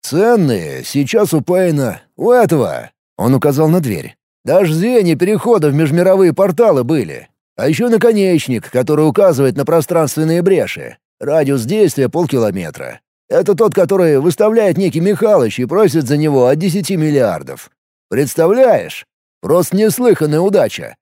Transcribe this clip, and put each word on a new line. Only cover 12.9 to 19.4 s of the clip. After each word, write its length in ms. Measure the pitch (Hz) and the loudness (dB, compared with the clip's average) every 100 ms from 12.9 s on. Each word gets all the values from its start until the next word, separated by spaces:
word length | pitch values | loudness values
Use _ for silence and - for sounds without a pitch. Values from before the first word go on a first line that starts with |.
| 58 _ _ _ | -16 _ _ _
Это 260 | 151 190 | 0 0
тот, 200 | 185 220 | 2 2
который 440 | 175 175 196 170 139 | 2 0 2 2 2
выставляет 580 | 160 - 214 226 208 165 | 2 0 2 2 0 0
некий 220 | 190 160 | -2 -2
Михалыч 600 | 185 190 214 196 113 110 | -2 0 2 2 0 -2
и 40 | |
просит 420 | 123 180 208 151 123 | -4 0 2 0 -2
за 100 | 147 | -2
него 300 | 151 139 127 | 0 2 2
от 120 | 151 | 2
десяти 380 | 185 185 170 190 | -2 -4 -4 -2
миллиардов. 760 | 156 143 113 82 67 67 - _ _ _ _ | 0 0 0 -2 -10 -18 -20 _ _ _ _
Представляешь? 960 | 110 139 - 165 233 262 156 80 - - _ _ _ | -4 -2 0 0 4 2 2 -2 -14 -20 _ _ _